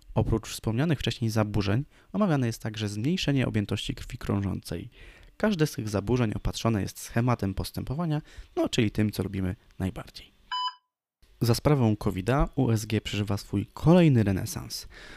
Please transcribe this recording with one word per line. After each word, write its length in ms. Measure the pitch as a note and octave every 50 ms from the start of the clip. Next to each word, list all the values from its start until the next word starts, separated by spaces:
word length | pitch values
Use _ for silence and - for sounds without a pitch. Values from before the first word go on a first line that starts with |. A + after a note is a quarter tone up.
| - - -
Oprócz 340 | A2+ G#2+ - A2+ G#2+ - -
wspomnianych 500 | - - - A2+ G#2+ A#2+ D3+ F3 D3 -
wcześniej 320 | - B2 - - A#2+ A2+
zaburzeń 540 | G#2+ A2+ G#2+ G#2+ G2+ G#2+ G2 G2 G2+ B2+ D3 - _ - - _ -
omawiane 340 | F#3+ G#3+ F#3 D3+ C#3 B2
jest 140 | A#2 A2+ -
także 280 | - A#2 G#2+ G#2+ A2 G2+
zmniejszenie 580 | G#2 G#2+ G#2+ C#3+ F#3 F#3 - D3 C#3+ C3+ B2
objętości 480 | - G#2+ A2 G#2 - A2+ G#2+ - - A#2+
krwi 220 | - - - -
krążącej. 720 | - - - G#2 G2+ G2+ F#2+ F2+ F#2 - - E2 F2 - - - - - - - - - - -
Każde 300 | - - A3 G#3 D#3+ D#3
z 40 | C#3+
tych 180 | - - A2 G#2+
zaburzeń 420 | G#2 G2 F#2+ G#2 A#2+ B2+ A#2+ G#2+ -
opatrzone 460 | - - F#2+ - - - A2+ A2+ G2+
jest 180 | F#2+ G2 - -
schematem 540 | - - - A#2+ A#2+ B2+ A#2+ - G2+ G2 F#2+
postępowania, 680 | - F2+ - - F#2+ G2 A2+ B2+ D#3 F3 D#3+ D3+ D3+ - - - - - - -
no, 140 | F4 E4 -
czyli 220 | - - A#2 G#2
tym, 200 | - - G#2+ G#2
co 120 | - - F#2+
lubimy 320 | F#2+ G2 F#2+ F#2+ F#2 - - _ - _ -
najbardziej. 520 | G2 F#2 - - - - - - - - _ _ _ - B5 B5 B5 - - - _ _ _ _ _ _ _ _ _ _ - -
Za 140 | A#2+ A#2 A#2
sprawą 400 | - - D3+ D3+ C3+ A#2+ A2 G#2
covid-a 540 | - - G#2+ F2 F#2 F#2 A2+ B2+ D3 D#3+ - -
U 160 | - C3 A#2
S 140 | A2+ G#2+ A2
G 160 | A2 A2 G#2
przeżywa 360 | - - - G2+ G#2 G2+ G2+
swój 280 | G2 - - - G2+ - - _
kolejny 500 | - - D3+ F3 F#3 E3+ D#3 C3 A#2 G#2+
renesans. 640 | G2+ G2 F2 G#2+ G#2+ - A#1+ - - - - - - - - - - -